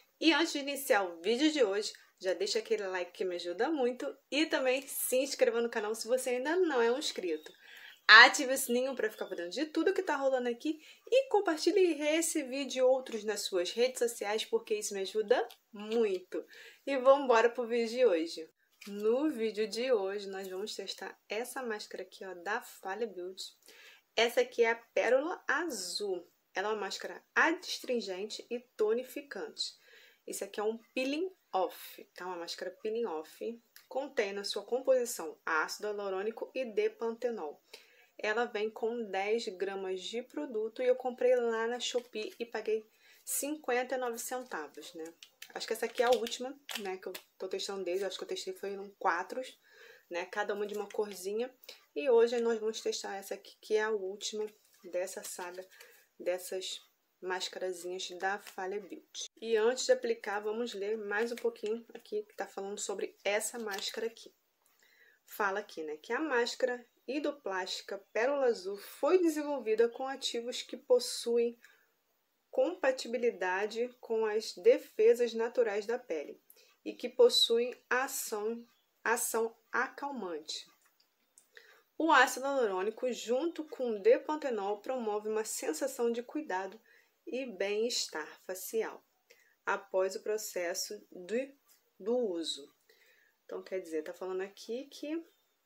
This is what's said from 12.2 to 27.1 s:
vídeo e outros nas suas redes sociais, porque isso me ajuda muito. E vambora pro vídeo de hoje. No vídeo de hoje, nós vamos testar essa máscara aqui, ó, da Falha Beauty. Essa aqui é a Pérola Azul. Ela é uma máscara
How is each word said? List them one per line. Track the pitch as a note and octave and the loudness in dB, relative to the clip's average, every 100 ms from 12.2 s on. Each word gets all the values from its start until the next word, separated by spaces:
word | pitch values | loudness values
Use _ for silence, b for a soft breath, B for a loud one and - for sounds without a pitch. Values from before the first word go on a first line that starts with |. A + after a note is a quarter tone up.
| E4 D#4+ | 2 -2
vídeo | B3+ C4+ C4 B3 | -2 -4 -4 2
e | |
outros | B3+ C4 B3+ A3 | 4 4 2 -6
nas | G#3+ G#3 | -4 -4
suas | - F#3+ F3+ | 0 0 2
redes | A3+ B3 B3+ | 2 2 2
sociais, | A#3 - G3+ G#3+ | -2 0 -2 -2
porque | - A3+ A3 | 0 -2 -2
isso | G#3+ G#3 G3 | -4 -4 -4
me | |
ajuda | F#3+ G#3+ G#3 C4 A4+ - _ | -4 0 2 2 2 -6 _
muito. | G3+ G#3+ A#3 G#3+ F#3 - E3+ - B B B | -12 -2 2 2 2 -4 -8 -8 B B B
E | - C#4 | -2 4
vambora | B3 C#4 C4+ A3+ A#3 | 8 8 8 6 6
pro | A#3 A#3 | 2 -2
vídeo | A#3+ A3+ | 0 0
de | A#3+ B3 | 4 6
hoje. | E3+ E3 - D#3 _ _ _ - | 6 0 -6 -12 _ _ _ -12
No | G3+ G#3+ B3 D#4 | -2 2 2 2
vídeo | A#3+ A3 G3 G#3+ | 0 -2 -2 -4
de | G3+ C4 | -2 2
hoje, | B3+ F#3+ G3+ G3 | 2 2 -4 -6
nós | F#3+ F#3+ | -8 -8
vamos | F#3 G#3+ - | -8 -8 -8
testar | G3 - F#3+ - - | -10 -10 -12 -14 -8
essa | G#3 B3 C#4 | -6 -6 -6
máscara | B3 G#3+ - F#3 | -6 -6 -8 -12
aqui, | F#3+ - | -12 -12
ó, | F#3+ F3+ | -12 -10
da | F3 A3+ | -6 -6
Falha | - - F#3+ G3 A#3 | -6 -12 -10 -6 -6
Beauty. | F#3 F3+ F#3+ - - B B B B _ - | -6 -10 -10 -14 -16 B B B B _ 2
Essa | A#3 A#3+ | 2 4
aqui | B3 - | 2 4
é | A3+ | 2
a | A#3 | 2
Pérola | - - A3 B3+ D#4 - - | -2 0 4 4 4 -2 -2
Azul. | C4+ E4+ A3+ F3+ - G#3 F3+ - _ _ | -2 -2 -4 -6 -6 -4 -6 -8 _ _
Ela | F3+ G#3 | -4 -2
é | |
uma | G#3+ | -2
máscara | G3 - F#3+ | -4 -6 -8